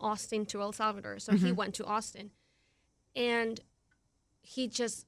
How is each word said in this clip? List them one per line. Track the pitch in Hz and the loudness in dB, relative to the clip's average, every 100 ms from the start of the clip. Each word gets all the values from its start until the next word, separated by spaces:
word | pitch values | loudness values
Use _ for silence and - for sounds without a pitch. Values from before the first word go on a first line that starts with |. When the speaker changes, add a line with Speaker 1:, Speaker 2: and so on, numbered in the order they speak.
Speaker 1:
Austin | 214 214 - 214 208 | 0 -2 -2 -2 -2
to | 208 | -2
El | 202 | -4
Salvador. | 208 214 202 208 202 | 0 0 0 -6 -8
So | 220 | 4
he | 208 180 | 6 6
Speaker 2:
Mm-hmm. | |
Speaker 1:
went | 185 214 - | 4 0 -2
to | 208 | -2
Austin. | 214 220 220 208 _ _ _ _ _ _ _ _ | -2 -2 -12 -16 _ _ _ _ _ _ _ _
And | 254 240 233 226 226 - _ _ _ _ _ _ _ | -2 2 2 2 -2 -10 _ _ _ _ _ _ _
he | - - 254 | -12 -2 -2
just | - 233 - | 0 -2 -2